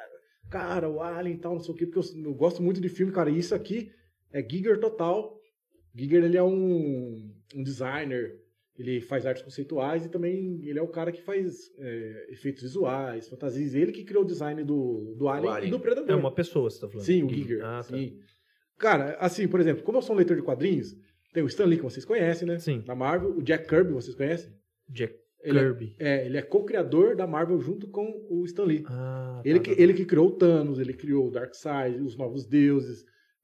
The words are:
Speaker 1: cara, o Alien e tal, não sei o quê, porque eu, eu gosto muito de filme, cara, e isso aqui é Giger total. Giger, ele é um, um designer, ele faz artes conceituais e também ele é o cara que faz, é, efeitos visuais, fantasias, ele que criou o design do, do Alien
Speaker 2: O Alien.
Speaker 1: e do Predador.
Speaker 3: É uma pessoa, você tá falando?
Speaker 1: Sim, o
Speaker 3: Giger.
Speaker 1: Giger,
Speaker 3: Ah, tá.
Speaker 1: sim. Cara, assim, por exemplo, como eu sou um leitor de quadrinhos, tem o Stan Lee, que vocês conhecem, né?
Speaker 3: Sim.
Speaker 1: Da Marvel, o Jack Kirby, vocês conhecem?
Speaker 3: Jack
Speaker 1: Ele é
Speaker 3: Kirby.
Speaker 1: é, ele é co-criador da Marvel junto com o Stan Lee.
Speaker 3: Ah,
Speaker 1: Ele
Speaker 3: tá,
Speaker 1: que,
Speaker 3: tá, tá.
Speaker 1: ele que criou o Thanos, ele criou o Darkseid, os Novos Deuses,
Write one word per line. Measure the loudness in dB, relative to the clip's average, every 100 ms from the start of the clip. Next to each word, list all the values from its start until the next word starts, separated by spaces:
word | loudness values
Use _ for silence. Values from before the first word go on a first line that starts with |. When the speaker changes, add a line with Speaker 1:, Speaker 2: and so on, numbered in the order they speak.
| -20 -20 _ _ -12
Speaker 1:
cara, | -8 -4 -2 -2
o | -4
Alien | -6 -4 -6 -6
e |
tal, | -6
não | -6
sei | -6
o | -4
quê, | -2
porque | -2
eu, | -4 -6
eu | -8
gosto | 0 0 2
muito | 0 0
de | -2
filme, | -2 0
cara, | 2 2
e | 0
isso | 0
aqui | -2 -4 -6 -8 _ _ _ _
é | -8
Giger | -4 -2 2 2
total. | 2 0 0 0 -4 -12 _ _ _ _ _
Giger, | -10 4 6
ele | 6 6
é |
um, | 4 4 2 2 0 -2 -6 -10 -14 -20 _
um | -8
designer, | -8 -6 -4 -4 -4 -4 -4 -10 _ _ _ -12
ele | -6 -4
faz | -2 -4 -2
artes | -4
conceituais | -8 -10 -6 -4 -2 -2
e | -4
também | -4 -2 -2 -4 -6
ele | -6 -4
é |
o | -4
cara | -4 -4
que | -6
faz, | -4 -2 -2 -6 -14 -14
é, | -10 -8 -8 -12 -16
efeitos | -10 -8 -8
visuais, | -8 -2 -2 -2 -4 -8 -12
fantasias, | -10 -6 -4 -2 -2
ele | -4
que | -6
criou | -2 0
o | 0
design | -2 -6 -6
do, | -2 -2 -2 -4 -8 -4
do | -2
Alien | 0 -2
Speaker 2:
O |
Alien. | -2 -2
Speaker 1:
e |
do | -2
Predador. | 0 0 2
Speaker 3:
É | 2
uma | 2
pessoa, | -2 0 0 0
você | -2
tá | -10
falando? | -4 2
Speaker 1:
Sim, | 4
o | 4
Speaker 3:
Giger. | 0
Speaker 1:
Giger, | -2 -4
Speaker 3:
Ah, | -4 -8
tá. |
Speaker 1:
sim. | -8 -8 -8 -10 -20 _ _ _ _ -2
Cara, | 2 2 2 -2
assim, | -2 0 2
por | 4
exemplo, | 4 2
como | 0 0
eu |
sou | 2
um | 2
leitor | 4 2
de |
quadrinhos, | 0 0 0 0 -2 -10 _ _ _
tem | -2
o | -2
Stan | 2 4
Lee, | 4
que |
vocês | 0 -8
conhecem, | -2 0 2 0 -2
né? | -2
Speaker 3:
Sim. | -2 -4
Speaker 1:
Da | -4
Marvel, | -4 0 0 0 -2
o |
Jack | 0 0 4
Kirby, | 4 4
vocês | 2 -6 -4
conhecem? | -4 -4 -8 -20 _ _ -14
Speaker 3:
Jack | -6 -6 -8 _ _
Speaker 1:
Ele | 2 4
é |
Speaker 3:
Kirby. | 4 0 -8 -4
Speaker 1:
é, | 0 0
ele | 0 -4
é |
co-criador | 0 0 2 0 2 6 6
da | 4 0
Marvel | 0 0 0
junto | 0 -6 -6
com | -6 -6 -8 -4
o | -4 -2
Stan | 0
Lee. | 2 0 -2
Speaker 3:
Ah, | -8 -6 -8 -8 -4
Speaker 1:
Ele | 4 4
Speaker 3:
tá, |
Speaker 1:
que, | 6
Speaker 3:
tá, | 8
tá. |
Speaker 1:
ele | 8
que | 8 4
criou | 6 6
o |
Thanos, | 8 6 6 4 -2
ele | -4
criou | -4 0 2 2
o |
Darkseid, | -2 -6 -8 -6 -2 -2 -2
os | -6 -6
Novos | -6 -6 0
Deuses, | 6 6 4 0 -8 -16 _ _ _